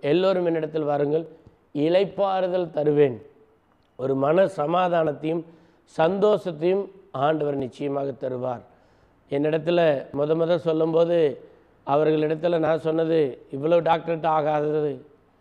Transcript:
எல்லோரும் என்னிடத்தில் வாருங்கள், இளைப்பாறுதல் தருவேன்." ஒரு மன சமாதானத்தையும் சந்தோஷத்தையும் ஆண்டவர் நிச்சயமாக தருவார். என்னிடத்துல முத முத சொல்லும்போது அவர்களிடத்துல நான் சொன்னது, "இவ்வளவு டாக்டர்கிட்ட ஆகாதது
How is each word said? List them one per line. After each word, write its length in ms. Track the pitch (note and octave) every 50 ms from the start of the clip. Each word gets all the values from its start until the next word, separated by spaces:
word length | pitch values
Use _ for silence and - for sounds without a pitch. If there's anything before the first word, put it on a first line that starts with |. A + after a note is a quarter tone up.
எல்லோரும் 440 | - C#3+ D3+ F3 F#3 F#3+ G3 F#3 F3+
என்னிடத்தில் 380 | E3+ E3 E3 D#3 D3+ D#3 D#3+ D3+
வாருங்கள், 440 | C#3+ D3 C#3+ D3 C#3+ D3 D#3+ E3 D#3+ - - _ - _ _ _ _ _
இளைப்பாறுதல் 960 | D3 C#3+ D#3+ F3 F#3 G3+ F3+ - - G3+ G3 F#3+ F#3 F#3 F#3 F3+ F#3 F3+ E3
தருவேன்." 520 | D#3+ D#3 D3 D3+ D3 C#3+ D3+ C3+ A#2+ G#2 G#2 - _ _ _ _ _ _ _ _ _ _ _ _ _
ஒரு 200 | _ B2+ C3 C3+
மன 300 | C3+ C3+ C#3+ D#3 F#3 G3
சமாதானத்தையும் 960 | E3+ - - D3 D3 E3+ F3 F#3 F3+ E3+ E3+ D#3+ D#3 C#3+ C3 C#3+ D#3 D#3+ F3 D#3+ - - - - _ _ _ _ _ - -
சந்தோஷத்தையும் 920 | D#3+ E3 F#3+ G3+ G3 G#3 G#3+ F#3+ - F#3 E3 D3 D#3 F3 F#3 G3+ G3 - - - - -
ஆண்டவர் 440 | - C3 C3+ D3 D#3+ D#3 D3+ D3 C#3+
நிச்சயமாக 560 | C#3 C#3 A#2+ - - C#3+ C#3+ C#3 C#3 C#3 C#3
தருவார். 500 | C3 - - C3 B2+ B2 B2 B2+ B2 A2+ - - _ _ _ _ _ _ _ _ _ _ _ _
என்னிடத்துல 760 | C#3 C#3+ D3 D3+ D#3 D#3+ D3 D#3+ F3 F3 E3+ D#3+ D3 C3 - - - C#3
முத 180 | C#3+ D3+ D#3+
முத 200 | E3 E3 D#3+ F3
சொல்லும்போது 840 | E3 - E3+ D#3+ D#3+ D#3+ E3 D#3+ D#3+ E3+ E3+ F3 E3+ D#3+ D3 B2 - - - - _ _ _ _ _ _ -
அவர்களிடத்துல 720 | C#3 D3 D#3 D#3 D#3 D#3 D#3 D3+ D#3+ D#3 D#3 F3 F3 E3
நான் 200 | D#3+ D3+ D#3+ D#3
சொன்னது, 680 | - D#3+ D#3+ E3 E3 D#3+ E3 D#3+ D3+ C3+ A#2+ - - -
"இவ்வளவு 300 | - C3+ C#3 D#3+ E3+ E3+
டாக்டர்கிட்ட 440 | D#3+ D#3+ E3+ E3+ D#3+ D#3+ E3+ E3 D3+
ஆகாதது 800 | E3 D#3 D#3 D3 D3+ D3+ D3+ D3 D3+ D3+ D#3 D3+ D3 C3+ B2+ B2+ - - _ _ _ _ _